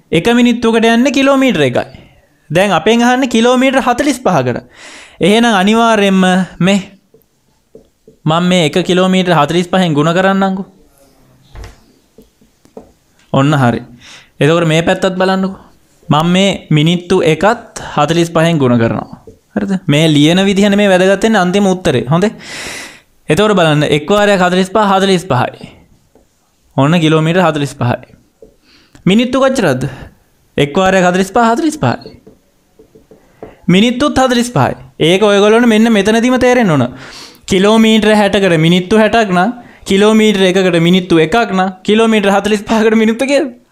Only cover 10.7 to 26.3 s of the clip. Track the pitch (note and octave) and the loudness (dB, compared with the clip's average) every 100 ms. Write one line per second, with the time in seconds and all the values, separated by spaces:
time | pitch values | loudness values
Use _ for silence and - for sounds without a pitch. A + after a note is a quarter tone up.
10.7 | - _ _ _ _ _ _ _ - - | -18 _ _ _ _ _ _ _ -20 -20
11.7 | - _ _ _ _ - _ _ _ _ | -20 _ _ _ _ -20 _ _ _ _
12.7 | - - _ _ _ _ C#3 C#3 D3 B2 | -20 -20 _ _ _ _ -2 0 2 0
13.7 | A2+ - - - - - - C#3+ E3 E3 | -2 -6 -20 -20 -20 -16 -2 0 2 2
14.7 | D#3 E3+ F#3 F#3+ F3+ F#3 F#3+ F#3+ F#3+ - | 0 0 -2 -2 -2 -2 -2 -4 -8 -20
15.7 | _ _ _ - D3 E3 F#3 G3 F3 - | _ _ _ -4 -2 0 0 0 -2 -2
16.7 | D3+ D#3 F3 F3 F#3 - D#3+ F#3+ A#3 - | 0 2 0 -2 0 0 0 0 -2 -6
17.7 | - - - D3 E3 E3 E3 E3 E3 B2+ | -18 -8 -2 -2 0 -2 0 0 2 0
18.7 | A#2+ A2+ G#2+ - - - - _ G#3 G3+ | 2 0 -4 -10 -16 -20 -20 _ -8 -4
19.7 | F#3+ - D3 D#3+ D3 D3+ F3+ G3 G3 G3+ | -4 0 0 2 2 2 2 0 0 0
20.7 | G3 G#3 F#3 F#3+ G3 A3+ A3 F3+ F#3+ G3+ | 2 2 2 2 0 0 0 0 0 0
21.7 | F#3 F3 B2+ A#2+ E3 G#3 - - - - | 0 -2 -2 0 0 0 -4 -14 -16 -14
22.7 | - - - _ _ - D#3 G#3+ F#3+ D#3+ | -14 -16 -20 _ _ -4 0 2 2 2
23.7 | D3 C#3+ D3 D3+ G3+ G#3 G3+ F3+ F#3 F#3 | 0 0 -2 -2 0 2 2 0 0 -2
24.7 | A3+ G3+ G3 G3 F#3 E3+ B2 A#2+ - - | 0 0 0 0 -2 -2 -2 -4 -8 -20
25.7 | - _ _ _ _ _ | -20 _ _ _ _ _